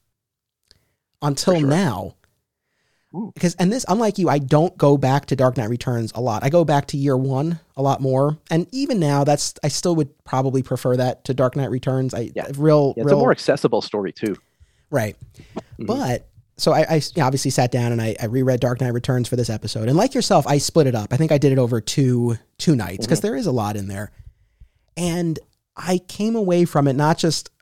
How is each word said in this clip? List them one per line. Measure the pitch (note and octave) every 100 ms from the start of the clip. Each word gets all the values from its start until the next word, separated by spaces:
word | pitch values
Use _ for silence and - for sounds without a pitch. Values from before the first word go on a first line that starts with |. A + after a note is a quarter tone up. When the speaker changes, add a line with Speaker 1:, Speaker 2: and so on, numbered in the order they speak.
| _ _ _ _ _ _ _ _ _ _ _ -
Speaker 1:
Until | D3 C#3 - F3
Speaker 2:
For |
sure. | C#3
Speaker 1:
now. | D#3+ F3+ F#2 F#2+ - _ _ _ _ _ _ _ _ _ E3+
Speaker 2:
Ooh. | A3 -
Speaker 1:
Because, | F3 -
and | F3+
this, | B3 -
unlike | G3+ A3 G3
you, | D#3+
I | C#3+
don't | C3 D3+ F3 -
go | D3 C#3+
back | C3+ C#3 -
to | C3
Dark | B2+ B2+
Knight | G#2+
Returns | A#2+ - A#2+ A2 -
a |
lot. | B2 G#2+
I | C#3
go | E3+ D#3
back | C#3+ C#3
to | C#3+
Year | C#3 C3
One | C3+ C3 D#3+ E3+ _ -
a |
lot | C#3 C3+
more. | C3+ C3 C#3+ D#3 -
And | E3 -
even | C4 C#4+ A3+
now, | D3 C#3+
that's, | C#3+ C#3+ - -
I | D3
still | - F#3 E3
would | C#3+ _
probably | - C3 C3+ C3
prefer | B2+ B2+ C3 B2+
that | B2+ - -
to | C3
Dark | B2+ D3
Knight | B2+
Returns. | B2+ - C3 C3 -
I, | A#2 -
Speaker 2:
Yeah. | - C#3
Speaker 1:
real, | D#3 D3+ C#3 -
Speaker 2:
Yeah, |
it's | C#3+
a | C#3+
Speaker 1:
real |
Speaker 2:
more | -
accessible | B2+ - C#3 - G#2+
story | - G#2 F#2+
too. | - A2 F2+ _ _ _ _ -
Speaker 1:
Right. | C#3+ G#2+ - - - - -
Speaker 2:
Mm-hmm. | - - A2+
Speaker 1:
But, | B3+ E3 A#2 - _ _ -
so | F3
I, | D3 D#3
I, | D#3+
you | - F3
know, | C3
obviously | C3+ C#3
sat | C#3 B2
down | B2+ A#2+
and | A#2
I, | A2+ G2+
I | A2
reread | B2+ C3 B2+
Dark | B2 A#2+
Knight | B2
Returns | A#2+ - B2+ A#2+
for | B2
this | A#2
episode. | A2 G#2+ A2 A2
And | D#3
like | B3+ C4
yourself, | - F3+ -
I | D3
split | - E3 C3+
it | A#2
up. | G#2
I | C3
think | D#3+
I | D3
did | C#3
it | C3+
over | A#2+ A#2+
two, | - - C3 B2 A#2+ A#2 _ -
two | - C3+
nights, | F#2 F#2 A2
'cause | D#3+
Speaker 2:
Mm-hmm. | G#3
Speaker 1:
there | C4+
is | G3+
a |
lot | B2 G#2 G#2+
in | G2
there. | G2 G#2+ - - _ _ _ - _ _ -
And | F3 E3+ E3+ D#3 - _ _ -
I | D#3+ F#3
came | - - G#3+ A3+
away | F#3+ F3 E3+
from | D3+ C#3
it | C3+
not | D3+ E3+
just | E3+ - - -